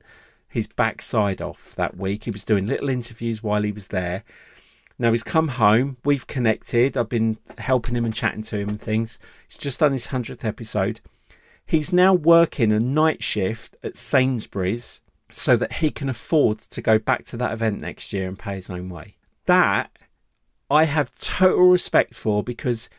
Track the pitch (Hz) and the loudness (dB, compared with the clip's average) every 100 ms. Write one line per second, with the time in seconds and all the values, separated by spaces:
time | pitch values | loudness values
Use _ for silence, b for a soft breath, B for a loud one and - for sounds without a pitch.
0 | b b b b b 120 107 - 113 - | b b b b b -4 -4 -2 -2 -2
1 | - 117 101 95 82 80 - - 90 90 | -4 0 0 -2 -6 -10 -12 -6 -6 -4
2 | 95 104 - 95 - 104 98 135 143 127 | -4 -4 -4 -6 0 0 0 -2 -2 -4
3 | 117 113 117 110 107 104 104 101 104 98 | -6 -6 -4 -4 -2 0 0 -4 -6 -4
4 | 90 95 - b b b b b b b | -4 -6 -8 b b b b b b b
5 | 117 113 - 165 160 123 107 110 139 131 | 0 0 0 0 0 2 4 4 2 -2
6 | 147 139 - 135 117 104 - 117 127 135 | -2 -2 -2 -2 0 0 0 2 2 0
7 | 110 117 113 110 - - - 131 - 123 | -2 0 0 -2 -8 -10 -2 0 2 2
8 | 117 110 117 - 107 104 101 104 - 110 | 0 -2 -2 -4 -4 -4 -4 -4 -2 -2
9 | 113 - b b b - 143 - 147 135 | -2 -6 b b b -6 -4 2 2 2
10 | - 127 117 127 113 107 110 110 98 110 | -2 -4 -4 -6 -6 -4 -4 -2 -2 -2
11 | - b b b b b b 208 202 180 | -12 b b b b b b 0 2 4
12 | 185 190 156 170 165 - 113 107 120 143 | 4 4 6 6 4 2 2 2 2 2
13 | 156 - - - 95 113 - - 120 - | 2 0 -2 -2 -2 -4 -10 -12 -10 -6
14 | - 139 131 127 - 101 92 117 - - | 0 2 2 0 -4 -4 -2 -2 -6 -12
15 | _ _ _ - - 120 123 - 151 - | _ _ _ -2 2 2 0 -2 -2 -2
16 | 135 123 - 160 123 107 - - 117 110 | -4 -4 0 2 4 2 -6 -4 2 2
17 | 123 131 - 117 120 107 113 101 85 - | 2 -2 -4 -6 -4 -2 -2 -2 -6 -10
18 | - 98 92 95 - 98 - 90 90 85 | -8 -6 -4 -6 -8 -8 -6 -8 -8 -10
19 | 80 - _ _ - 180 131 101 - _ | -14 -20 _ _ 0 2 2 0 -4 _
20 | _ _ _ _ _ _ - 147 160 151 | _ _ _ _ _ _ -2 2 2 0
21 | 143 - - - 185 156 180 180 - 151 | -2 -2 -2 2 2 6 6 6 4 2
22 | - - 110 104 101 120 127 117 - | 2 -2 -2 0 -2 -4 -2 -2 -4